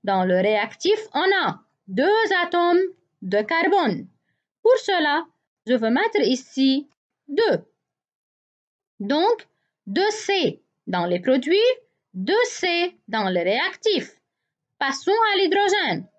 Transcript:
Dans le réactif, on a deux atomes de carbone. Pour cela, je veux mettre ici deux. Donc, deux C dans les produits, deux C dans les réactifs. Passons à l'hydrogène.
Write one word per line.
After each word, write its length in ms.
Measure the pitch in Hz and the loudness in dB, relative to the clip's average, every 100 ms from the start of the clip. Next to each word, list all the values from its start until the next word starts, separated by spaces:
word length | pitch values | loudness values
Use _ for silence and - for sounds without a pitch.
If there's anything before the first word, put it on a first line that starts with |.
Dans 200 | 196 190 | -2 0
le 120 | 185 180 | 2 2
réactif, 720 | 196 214 220 - 349 427 - | 2 0 -2 -4 -2 -2 -2
on 160 | 277 370 392 320 | -2 0 0 -2
a 140 | - _ _ - | -6 _ _ -8
deux 460 | 190 311 440 427 381 | 0 2 2 2 0
atomes 380 | 349 349 349 359 370 - _ _ | 0 0 2 2 0 -6 _ _
de 200 | 190 202 | -2 -2
carbone. 680 | 214 330 349 392 285 170 101 _ _ _ _ _ | 0 0 2 2 2 -2 -8 _ _ _ _ _
Pour 160 | 440 508 | 2 2
cela, 500 | - 370 302 294 - _ _ _ - | 2 0 0 -2 -4 _ _ _ -2
je 60 | |
veux 160 | 247 220 | 0 2
mettre 320 | 247 440 415 | 0 0 0
ici 680 | 220 247 - - 269 269 285 _ _ _ - | -2 -2 -6 0 0 0 -4 _ _ _ -8
deux. 380 | 294 440 208 - _ _ _ _ _ _ _ _ _ _ _ _ _ | 0 0 0 -4 _ _ _ _ _ _ _ _ _ _ _ _ _
Donc, 480 | 202 294 392 453 - _ _ _ - | -4 0 0 -2 -6 _ _ _ -6
deux 240 | 208 415 | -2 0
C 500 | 427 - 392 285 - _ _ - | -2 -4 -2 -2 -4 _ _ -8
dans 180 | 180 175 | -4 -2
les 140 | 175 | -2
produits, 380 | 180 262 262 381 480 508 _ _ _ | 0 0 2 2 2 0 _ _ _
deux 300 | 185 190 415 466 | -10 -2 0 0
C 520 | - 370 339 359 - - | -2 -4 -2 -4 -8 -8
dans 180 | 220 190 | -4 -2
les 160 | 180 | 0
réactifs. 760 | 175 226 349 - 440 359 - _ _ _ _ _ _ _ | 0 -2 -4 -2 -2 -2 -4 _ _ _ _ _ _ _
Passons 320 | 277 262 - 440 440 | -6 -4 0 2 2
à 40 | 392 | 2
l'hydrogène. 720 | 381 392 403 403 302 175 - | 2 2 2 0 0 -4 -8